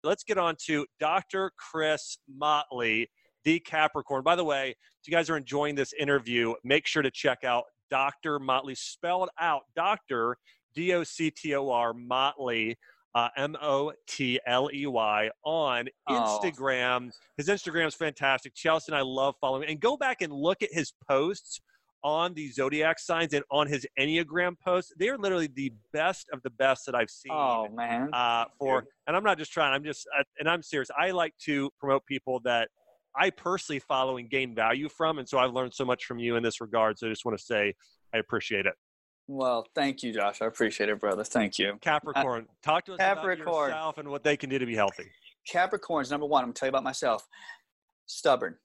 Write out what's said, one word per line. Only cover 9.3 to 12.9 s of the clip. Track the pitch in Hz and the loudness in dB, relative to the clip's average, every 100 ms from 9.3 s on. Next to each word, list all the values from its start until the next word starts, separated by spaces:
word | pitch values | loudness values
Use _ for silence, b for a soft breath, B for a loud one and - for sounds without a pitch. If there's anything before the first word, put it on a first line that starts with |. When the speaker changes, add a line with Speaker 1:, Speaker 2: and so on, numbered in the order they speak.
| - | -2
Speaker 1:
out, | 165 143 - 160 | 0 0 -2 -2
Doctor, | 180 214 _ 123 117 123 b b _ 151 | 0 0 _ 0 0 -2 b b _ -4
D | 175 | 0
O | 180 160 | 0 -2
C | - 160 | -2 -4
T | - 156 139 | -2 -2 -2
O | 139 | 2
R, | 120 117 | 2 0
Motley, | 117 120 127 139 143 131 113 110 117 b | -2 -4 0 0 0 -2 0 -2 -4 b